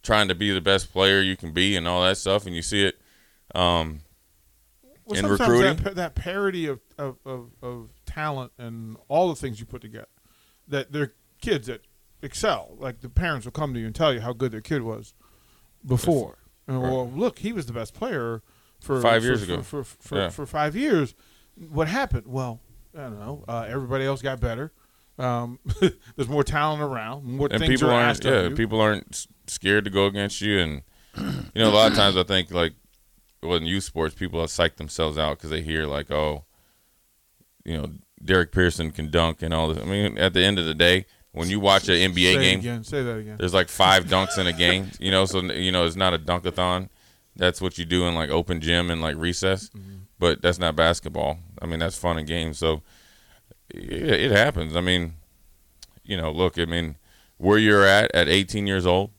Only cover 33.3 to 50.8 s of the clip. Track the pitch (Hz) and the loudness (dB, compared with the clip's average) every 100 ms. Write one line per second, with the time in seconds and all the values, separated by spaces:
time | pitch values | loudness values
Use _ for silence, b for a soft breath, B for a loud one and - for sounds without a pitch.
33.3 | _ 82 87 80 95 - - 78 - 92 | _ -2 -2 0 -4 -4 -4 -4 -4 -6
34.3 | 82 82 - 82 - 78 - 80 76 78 | -4 -4 0 0 0 -12 -2 -2 0 -2
35.3 | 73 78 78 76 80 76 71 76 76 76 | -4 -6 -6 -4 -4 -2 -6 -4 -2 -2
36.3 | 73 - _ _ _ _ _ _ _ _ | -4 -12 _ _ _ _ _ _ _ _
37.3 | _ _ _ - 80 73 76 _ _ - | _ _ _ -8 -6 -6 -12 _ _ 2
38.3 | 92 82 92 90 82 80 - 78 82 82 | 2 4 2 2 2 -6 -6 -2 2 0
39.3 | 78 82 80 80 80 80 98 101 52 92 | -2 -4 0 0 -2 -4 -2 -2 0 2
40.3 | 90 95 101 80 78 87 92 95 b b | 4 2 2 -2 2 4 4 0 b b
41.3 | - 87 104 98 98 98 87 95 90 90 | -6 -4 0 4 4 4 2 4 4 4
42.3 | 92 92 95 120 120 110 147 123 110 107 | 6 4 2 -2 -8 -6 -4 -4 -6 -10
43.3 | 107 92 92 90 - 92 95 87 92 95 | -6 0 2 0 2 6 6 4 0 0
44.3 | - 90 82 87 92 95 - 95 95 95 | 0 -2 2 2 2 -2 -6 0 2 2
45.3 | 95 90 - 92 92 85 87 92 85 78 | 0 -4 -2 0 2 0 2 0 0 -2
46.3 | 87 87 85 90 90 92 b b b b | -2 -2 -2 -2 -2 -6 b b b b
47.3 | - 90 - 92 - 85 87 87 82 76 | -2 -2 0 -6 -6 0 2 2 -2 0
48.3 | 80 87 85 82 87 87 82 80 76 85 | 0 0 -4 0 0 0 -2 -4 -2 -4
49.3 | 87 95 95 98 104 95 98 98 _ 87 | 0 0 0 -4 -18 -20 -20 -20 _ 2
50.3 | 76 87 87 87 78 | 4 0 2 -2 2